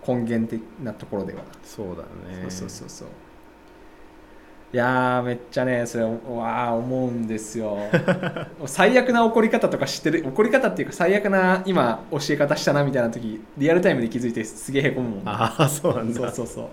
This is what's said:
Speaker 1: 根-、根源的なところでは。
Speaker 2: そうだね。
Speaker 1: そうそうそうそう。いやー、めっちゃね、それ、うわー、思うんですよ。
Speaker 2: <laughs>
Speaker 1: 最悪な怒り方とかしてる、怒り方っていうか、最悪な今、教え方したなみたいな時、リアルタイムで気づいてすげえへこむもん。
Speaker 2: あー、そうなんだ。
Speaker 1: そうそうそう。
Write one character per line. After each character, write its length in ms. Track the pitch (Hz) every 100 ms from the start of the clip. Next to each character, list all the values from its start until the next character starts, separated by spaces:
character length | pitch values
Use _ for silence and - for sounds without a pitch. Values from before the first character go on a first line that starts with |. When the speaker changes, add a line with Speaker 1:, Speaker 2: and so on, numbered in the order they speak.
| -
Speaker 1:
根-、 80 | 123
根 20 |
源 260 | 113 117 113
的 120 | 113 - -
な 100 | 127
と 120 | 104 -
こ 100 | 104
ろ 80 | 95
で 80 |
は。 80 | 92 - -
Speaker 2:
そ 200 | - -
う 40 | 98
だ 140 | 85 78 87 90
ね。 120 | 92
Speaker 1:
そ 40 | 92
う 40 |
そ 140 | 92 92
う 40 |
そ 160 | - -
う 40 |
そ 160 | - -
う。 20 | - - - - - - - - - - - - - - - -
い 20 | 123
や 420 | 123 127 127 127
ー、 20 |
め 100 | 123
っ 40 | 123 -
ち 100 | -
ゃ 40 | 127
ね、 200 | 123 117
そ 140 | 120
れ、 40 |
う 320 | 113 113 135 117
わ 340 | 113 117 120
ー、 20 |
思 340 | 117 123 131 127
う 60 |
ん 160 | 120 113
で 100 | 110
す 220 | 107 117
よ。 180 | 107 101 104 160 - 180 175
Speaker 2:
<laughs> 400 | 165 151 - 143
Speaker 1:
最 320 | - 190 254
悪 160 | 240
な 100 | 233
怒 160 | 226 233
り 80 | 220
方 180 | 233 190
と 80 | -
か 80 | 135
し 140 | -
て 100 | 160
る、 160 | 156 -
怒 160 | 160
り 80 | 226
方 200 | 262 247
っ 40 | 180
て 60 |
い 40 | 139
う 20 |
か、 60 | -
最 200 | 175 202
悪 140 | 202
な 320 | 196 185 185 190
今、 360 | 180 123 110 -
教 80 | 147 -
え 60 | 143
方 180 | 143 147
し 80 | -
た 80 |
な 100 | 143
み 80 | 143
た 100 | 131
い 20 |
な 80 | 117
時、 280 | 120 113 107 - -
リ 140 | 143
ア 60 | 170
ル 60 |
タ 100 | 185
イ 20 |
ム 80 | 143
で 80 | 113
気 80 | 120
づ 120 | 120
い 40 |
て 100 | 113
す 280 | - - -
げ 80 | 135
え 40 | 127
へ 40 |
こ 120 | 139
む 80 | 123
も 60 | 101
ん。 40 | 107
Speaker 2:
あ 300 | 104 113 -
ー、 80 | 139
そ 240 | - 175
う 40 | 123
な 60 |
ん 100 | 110
だ。 40 | 120
Speaker 1:
そ 40 | 123
う 40 |
そ 120 | -
う 40 | 113
そ 140 | -
う。 40 | 117